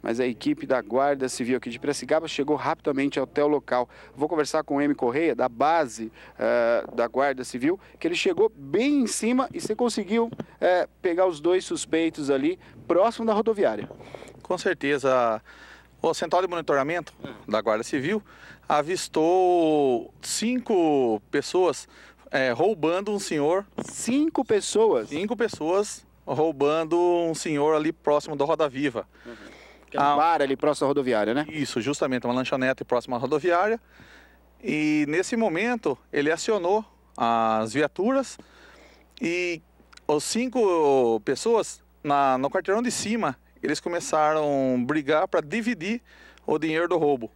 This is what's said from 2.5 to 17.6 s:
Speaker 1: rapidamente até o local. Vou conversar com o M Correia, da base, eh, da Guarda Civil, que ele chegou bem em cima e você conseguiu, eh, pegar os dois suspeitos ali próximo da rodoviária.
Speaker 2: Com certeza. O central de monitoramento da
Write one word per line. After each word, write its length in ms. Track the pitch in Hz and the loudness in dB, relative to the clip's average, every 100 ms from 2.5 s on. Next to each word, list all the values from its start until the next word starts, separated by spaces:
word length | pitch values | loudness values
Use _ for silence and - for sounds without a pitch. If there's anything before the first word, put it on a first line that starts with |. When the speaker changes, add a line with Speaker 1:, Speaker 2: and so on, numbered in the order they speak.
| 147 | 0
Speaker 1:
rapidamente 600 | 139 160 160 135 139 139 | -2 -2 -2 0 -2 -2
até 200 | 131 - | -4 0
o 60 | 147 | 2
local. 420 | 147 - 123 120 - - | 0 0 -2 -2 -10 -20
Vou 140 | - 151 | -6 -2
conversar 360 | 165 143 156 | 0 0 -2
com 120 | 151 143 | -2 0
o 60 | |
M 120 | 147 | 0
Correia, 400 | 139 123 131 165 | 0 0 0 0
da 140 | 120 127 | 0 -2
base, 640 | 117 143 165 139 107 110 - - - | 0 2 2 0 -6 -12 -12 -20 -4
eh, 480 | 113 120 117 117 - | 0 2 2 0 -2
da 140 | 120 117 | -4 -2
Guarda 380 | 123 139 131 123 | 0 0 -2 -8
Civil, 340 | 120 139 190 - - | -2 -2 -2 -8 -6
que 80 | - | -4
ele 100 | 170 | 0
chegou 340 | 190 165 214 | -2 2 0
bem 460 | 147 139 170 269 285 | 0 -4 0 2 2
em 80 | 220 | 0
cima 420 | - 226 247 254 | -2 0 0 -2
e 80 | 175 | -6
você 120 | - | -6
conseguiu, 560 | 214 240 220 185 226 233 - - - | -2 -2 -2 0 0 0 -4 -14 -2
eh, 280 | 170 180 - _ | 2 2 0 _
pegar 240 | 185 170 185 | -2 2 0
os 140 | 151 | 2
dois 240 | 160 185 | 2 0
suspeitos 680 | - 160 - 160 165 160 139 | 0 -8 -2 0 0 -2 0
ali 300 | 139 147 185 - - - | 2 0 -2 -12 -20 0
próximo 400 | 170 220 226 220 | 2 2 2 0
da 80 | |
rodoviária. 560 | 208 226 208 147 104 98 - - - - - | 0 0 2 0 0 -8 -14 -18 -18 -18 -20
Speaker 2:
Com 140 | - 175 | -6 -4
certeza. 840 | 196 170 139 143 135 131 117 110 - - - - - _ | -2 -2 -2 0 2 4 2 0 -6 -20 -20 -20 -20 _
O 120 | 160 | -2
central 280 | 156 170 175 | -2 0 0
de 80 | 185 | 0
monitoramento 640 | 175 156 143 139 175 156 - - 107 - | -4 0 0 2 -4 -8 -16 -16 -16 -4
da 140 | 107 | -2